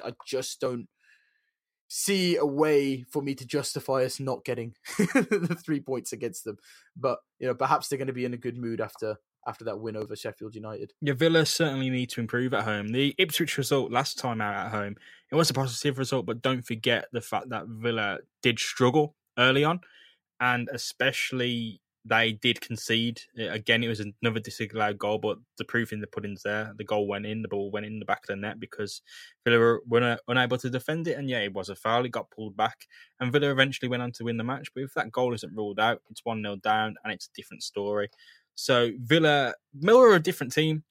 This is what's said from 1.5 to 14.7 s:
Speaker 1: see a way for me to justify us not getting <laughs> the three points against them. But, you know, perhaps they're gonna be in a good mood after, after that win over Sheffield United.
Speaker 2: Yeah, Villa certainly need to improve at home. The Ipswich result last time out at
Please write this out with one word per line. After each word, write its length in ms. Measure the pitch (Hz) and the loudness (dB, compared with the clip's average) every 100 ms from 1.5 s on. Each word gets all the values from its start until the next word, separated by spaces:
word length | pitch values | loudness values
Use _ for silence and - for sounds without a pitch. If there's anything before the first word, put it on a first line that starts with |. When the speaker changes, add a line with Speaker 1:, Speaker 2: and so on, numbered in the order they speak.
| _ _ _ - | _ _ _ -12
Speaker 1:
see 480 | - - 196 180 170 | -6 0 2 2 2
a 80 | 147 | 2
way 580 | 139 156 143 139 131 | 2 4 4 4 -2
for 180 | 123 147 | -4 -4
me 120 | 139 | -4
to 120 | 135 123 | -6 -4
justify 580 | 143 139 143 - 131 | -4 -4 -6 -2 0
us 160 | 127 - | 0 -2
not 260 | 135 117 - | -4 -4 -4
getting 300 | 117 117 - - | -6 -6 -12 -6
<laughs> 120 | - | 0
the 600 | 185 262 - 202 170 170 | 2 4 2 2 0 -2
three 200 | - 143 | -4 -4
points 340 | 135 123 - | -2 -6 -6
against 320 | 117 117 - 113 | -6 -8 -8 -12
them. 120 | 101 - - _ - | -12 -14 -20 _ -4
But, 240 | 127 - _ - | -2 -2 _ -6
you 80 | 127 | -4
know, 80 | 120 | 0
perhaps 320 | 131 147 - | 2 2 0
they're 120 | 131 | -4
gonna 140 | 131 | -4
be 120 | 123 123 | -4 -4
in 80 | |
a 40 | 120 | -4
good 200 | 123 123 | -6 -6
mood 220 | 117 110 | -6 -4
after, 380 | 107 - 110 107 _ _ 120 | -6 -6 -6 -8 _ _ -12
after 180 | 110 113 | -10 -8
that 140 | 104 | -8
win 180 | 113 107 | -8 -8
over 180 | 104 107 | -8 -10
Sheffield 380 | 113 - 110 | -10 -10 -12
United. 400 | 110 107 104 107 - | -12 -12 -10 -12 -6
Speaker 2:
Yeah, 120 | 143 | -2
Villa 320 | 127 165 165 147 | 2 6 6 4
certainly 440 | - 156 135 131 | 2 2 0 0
need 200 | 127 123 | -2 -2
to 100 | - | -4
improve 320 | 113 123 127 | -2 0 0
at 100 | 113 | 0
home. 260 | 107 104 104 | 0 -2 -2
The 260 | 127 139 - | 0 2 2
Ipswich 400 | 180 160 160 - | 0 0 -2 -2
result 340 | 131 139 113 | 0 0 0
last 280 | 120 139 - | 0 -2 -2
time 200 | 127 110 | -4 -2
out 280 | 104 101 | -2 -4
at 40 | 104 | -4